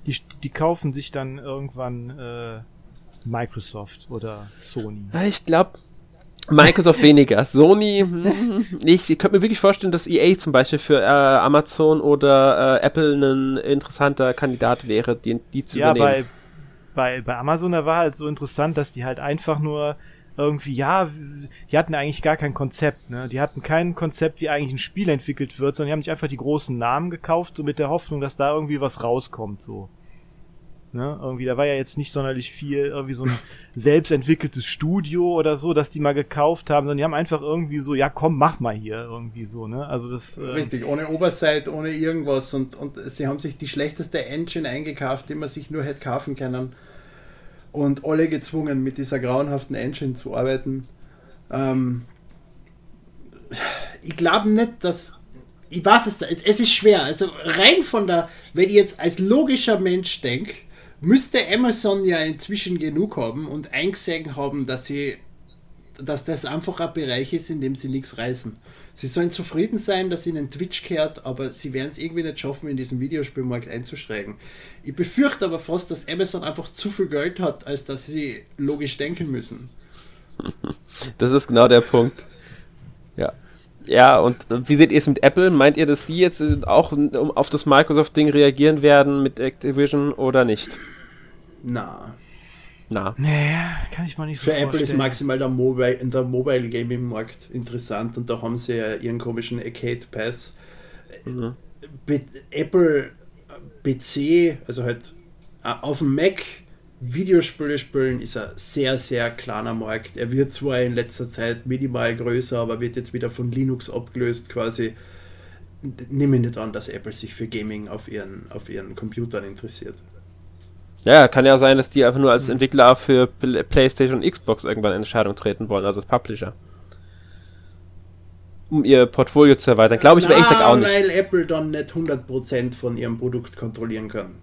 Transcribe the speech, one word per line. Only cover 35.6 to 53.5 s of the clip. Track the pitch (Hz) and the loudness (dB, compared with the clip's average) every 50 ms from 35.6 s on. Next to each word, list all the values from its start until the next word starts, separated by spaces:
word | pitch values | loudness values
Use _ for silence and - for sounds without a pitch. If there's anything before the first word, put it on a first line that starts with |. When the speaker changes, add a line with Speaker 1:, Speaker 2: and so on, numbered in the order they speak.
| 147 175 | -2 0
Speaker 1:
das | 160 151 147 - | 0 0 0 -2
die | - 156 | -6 -2
mal | 147 143 | -2 0
gekauft | 143 147 139 - - 151 147 156 170 160 - - | 0 0 -4 -4 -2 0 2 2 0 -2 -4 0
haben, | 147 147 139 | 0 0 0
sondern | 143 147 143 | 0 -2 -2
die | 147 | -2
haben | 165 151 | -2 -2
einfach | 151 170 - 160 147 | -4 -2 -2 -4 -4
irgendwie | 143 151 156 170 170 147 147 147 | -2 -4 -4 -4 -4 -4 -6 -6
so, | 135 139 147 | -4 -2 0
„Ja, | 131 135 127 | 0 0 0
komm, | - - 156 160 165 | -2 -2 -2 -2 2
mach | 135 143 160 156 - | 4 2 2 2 -2
mal | 123 117 107 | -4 -4 -4
hier“, | 107 107 107 107 113 117 | -6 -8 -10 -10 -10 -10
irgendwie | 117 113 117 117 113 110 117 113 | -12 -14 -14 -14 -14 -14 -14 -14
so, | 101 110 117 113 | -12 -12 -12 -12
ne? | 107 113 131 143 | -10 -10 -10 -8
Also | 143 131 123 120 120 | -8 -8 -8 -8 -8
das, | 123 123 - - - | -12 -12 -12 -16 -16
ähm | 139 143 131 | -12 -12 -8
Speaker 3:
Richtig, | 127 151 160 117 - 123 120 | -6 -6 -6 -6 -8 -8 -6
ohne | 143 143 151 160 156 | -6 -6 -6 -4 -6
Oversight, | 160 156 185 175 170 - 170 156 151 151 147 - | -4 0 0 -2 0 0 0 0 0 0 -4 -6
ohne | 151 156 156 160 | -8 -6 -6 -6
irgendwas | 156 151 156 160 165 165 147 143 139 135 131 - | -4 -4 -4 -4 -4 -4 -2 -2 -2 -2 -4 -6
und, | - 135 131 127 - | -6 -6 -6 -6 -10
und | - 143 143 143 - - 131 | -14 -14 -14 -14 -14 -14 -14
sie | - - 143 | -10 -6 -6
haben | 135 143 143 | -6 -6 -6
sich | 147 151 127 | -8 -12 -10
die | - 156 139 | -10 -12 -10
schlechteste | - 143 143 151 151 - 165 170 - 156 127 | -6 -6 -6 -6 -6 -10 -12 -8 -8 -8 -8
Engine | - 139 156 170 170 - 170 156 127 | -6 -8 -8 -8 -6 -6 -6 -6 -6
eingekauft, | 127 143 151 151 143 - 143 127 135 135 - - | -6 -6 -8 -10 -8 -8 -6 -6 -6 -6 -8 -12
die | - | -10
man | 151 151 139 | -10 -8 -10
sich | - 156 135 - | -10 -12 -14 -10
nur | 151 156 | -8 -6
hätte | 135 147 139 - | -6 -6 -8 -8
kaufen | - 139 123 139 - 143 139 | -8 -6 -6 -6 -6 -8 -8
können. | - 135 127 127 127 131 127 - - - - - - - - - - - - - - - - - - - - | -8 -6 -6 -6 -6 -8 -10 -12 -20 -20 -20 -20 -20 -20 -20 -20 -20 -20 -20 -20 -20 -20 -20 -20 -20 -20 -14
Und | - 147 143 139 139 139 - | -6 -2 -2 0 -2 -2 -2
alle | 156 156 156 165 160 | -2 0 2 2 0
gezwungen, | 160 139 - - 156 160 147 151 139 131 131 | -2 -6 -8 -8 -6 -6 -4 -4 -4 -4 -4
mit | 135 131 - | -4 -6 -8
dieser | 135 127 143 131 | -8 -6 -6 -4
grauenhaften | 123 123 127 135 143 147 143 139 - - 131 | -2 -2 -2 -2 -2 -2 -4 -8 -8 -8 -8
Engine | 110 117 131 143 - 151 131 | -8 -6 -8 -8 -6 -8 -8
zu | 123 123 - - - | -8 -8 -10 -8 -6
arbeiten. | 120 123 131 135 131 - 139 135 135 127 - - _ - - - _ _ - - - - - | -4 -4 -2 -4 -4 -6 -8 -8 -8 -10 -16 -20 _ -20 -20 -20 _ _ -20 -20 -20 -16 -10
Ähm, | - 127 135 135 131 131 127 123 123 120 - - - _ _ - - - _ _ _ - - _ - _ _ - - - _ - _ - - - - - - - | -6 -4 -2 -2 0 0 0 -2 -4 -6 -8 -14 -20 _ _ -20 -20 -20 _ _ _ -20 -20 _ -20 _ _ -20 -20 -20 _ -20 _ -20 -20 -20 -20 -20 -20 -16